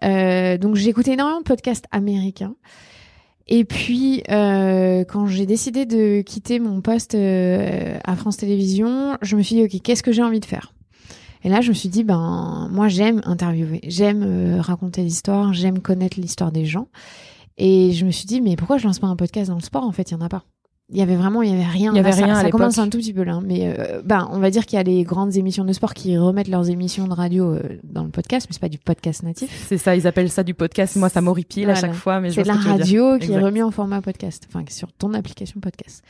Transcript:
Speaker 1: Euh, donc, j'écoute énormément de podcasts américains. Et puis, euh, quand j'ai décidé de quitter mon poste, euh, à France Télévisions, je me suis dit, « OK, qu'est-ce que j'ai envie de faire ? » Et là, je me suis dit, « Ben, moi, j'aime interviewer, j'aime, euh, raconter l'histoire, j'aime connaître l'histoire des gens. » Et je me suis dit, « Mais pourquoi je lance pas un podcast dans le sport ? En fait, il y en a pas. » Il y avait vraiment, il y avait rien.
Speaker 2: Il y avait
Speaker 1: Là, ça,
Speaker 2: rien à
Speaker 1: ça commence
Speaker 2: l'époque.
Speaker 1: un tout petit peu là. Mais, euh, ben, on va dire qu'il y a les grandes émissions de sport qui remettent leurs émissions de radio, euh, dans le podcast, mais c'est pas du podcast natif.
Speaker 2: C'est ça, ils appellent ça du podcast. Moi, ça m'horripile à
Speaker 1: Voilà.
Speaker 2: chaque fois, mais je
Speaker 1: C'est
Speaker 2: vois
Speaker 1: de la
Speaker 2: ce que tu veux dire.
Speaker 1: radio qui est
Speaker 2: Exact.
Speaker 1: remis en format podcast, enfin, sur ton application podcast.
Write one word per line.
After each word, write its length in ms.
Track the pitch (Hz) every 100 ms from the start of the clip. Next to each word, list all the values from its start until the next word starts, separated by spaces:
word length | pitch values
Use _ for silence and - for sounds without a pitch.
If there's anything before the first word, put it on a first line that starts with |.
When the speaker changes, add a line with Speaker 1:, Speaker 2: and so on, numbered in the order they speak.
| 196
Speaker 1:
Euh, 520 | 190 185 185 185 180
donc, 180 | 202 208
j'écoute 320 | 220 220 262
énormément 320 | 262 294 330
de 60 | 311
podcasts 400 | 240 254 226 -
américains. 640 | 202 202 196 190 190 196 254 _ - - - - _ _ _ -
Et 180 | 233 214
puis, 560 | - - 247 269 269 -
euh, 720 | 208 202 196 190 190 185 185
quand 220 | 180 208 202
j'ai 220 | 185 190
décidé 380 | 226 262 247 240
de 360 | 226 214 202
quitter 380 | 196 214 - 240
mon 200 | 226 190
poste, 360 | 220 226 - 214
euh, 840 | 196 185 180 185 202 - - - -
à 100 | 180
France 220 | 208 202
Télévisions, 800 | 202 202 190 190 233 262 277 269
je 140 | 196 208
me 60 |
suis 140 | 190 226
dit, « 80 | 214
OK, 160 | 185
qu'est-ce 200 | - 240
que 100 | 247
j'ai 100 | 226
envie 160 | 233 220
de 60 | -
faire ? » 280 | - - _ _ _ - - - -
Et 60 | 185
là, 100 | 208
je 100 | 240
me 40 |
suis 160 | 190 190
dit, « 140 | 202 220
Ben, 640 | 170 165 175 165 170 160
moi, 160 | 190 208
j'aime 320 | 185 220 220 -
interviewer, 560 | 175 175 165 156 160 165
j'aime, 340 | 175 208 208
euh, 380 | 196 180 175 175
raconter 400 | 170 175 180 185
l'histoire, 520 | 170 170 - 202 202
j'aime 260 | 175 190 185
connaître 400 | 190 185 185 190
l'histoire 320 | 170 - 170
des 140 | 160 156
gens. » 220 | 180 262 - - - - - - -
Et 360 | 190 190 180
je 120 | 170 185
me 60 |
suis 160 | 165 190
dit, « 140 | 254
Mais 140 | 220 165
pourquoi 220 | 175 277
je 80 | 220
lance 140 | 185
pas 80 | 185
un 80 | 175
podcast 340 | 175 214 190
dans 80 | 170
le 60 |
sport ? 200 | - 277
En 80 | 247
fait, 200 | 185 180
il 20 |
y 40 | 165
en 40 |
a 80 | 165
pas. » 140 | 190 - _ _ _ -
Il 40 | 190
y 40 |
avait 140 | 185 180
vraiment, 260 | 190 233
il 80 | 214
y 40 |
avait 100 | 185
rien. 300 | 175 185 214
Speaker 2:
Il 20 | 208
y 40 |
avait 100 | 190
Speaker 1:
Là, 60 | 190
ça, 80 | 202
Speaker 2:
rien 100 | 208
à 60 |
Speaker 1:
ça 80 | 170
commence 260 | - 240 220
Speaker 2:
l'époque. 120 | 208
Speaker 1:
un 20 |
tout 80 | 233
petit 160 | 220
peu 100 | 190
là. 160 | 175 170
Mais, 320 | 190 180 175 -
euh, 220 | - -
ben, 240 | 190 196 -
on 60 | 196
va 100 | 190
dire 160 | 214 -
qu'il 100 | 202
y 40 |
a 40 |
les 200 | 185 180
grandes 340 | 170 175 202 190
émissions 260 | 190 196
de 80 | 190
sport 220 | 190 214
qui 240 | - 190 170
remettent 320 | 180 196 196
leurs 200 | 185 175
émissions 380 | 175 180 - 190
de 60 |
radio, 320 | 175 175 180 175
euh, 160 | 156 - - 151
dans 180 | 160
le 60 | 156
podcast, 380 | 170 - 254 -
mais 40 |
c'est 60 | -
pas 80 | 160
du 100 | 147
podcast 460 | - 165 165 -
natif. 260 | 170 165 262 - -
Speaker 2:
C'est 80 | 190
ça, 180 | 190 180
ils 100 | 175
appellent 240 | 185 180
ça 140 | -
du 100 | 180
podcast. 440 | 170 165 - 190 202
Moi, 100 | 185
ça 140 | 175
m'horripile 480 | 180 180 - 202 202
à 60 | 185
Speaker 1:
Voilà. 40 |
Speaker 2:
chaque 140 | 175
fois, 260 | 170 190 190
mais 100 | 180
je 60 | 175
Speaker 1:
C'est 80 |
Speaker 2:
vois 120 | 202 208
Speaker 1:
de 20 |
la 40 |
Speaker 2:
ce 60 | 202
que 60 |
tu 40 | 196
veux 60 |
dire. 200 | 185 214 262
Speaker 1:
radio 140 | 262
qui 120 | 247
est 40 | 196
Speaker 2:
Exact. 100 | 196
Speaker 1:
remis 160 | 214
en 80 | 226
format 300 | 208 196 202
podcast, 480 | 190 - 190 - -
enfin, 160 | 87 143
sur 220 | - 87
ton 220 | - 208
application 480 | 214 - - 190 202
podcast. 420 | 190 - - -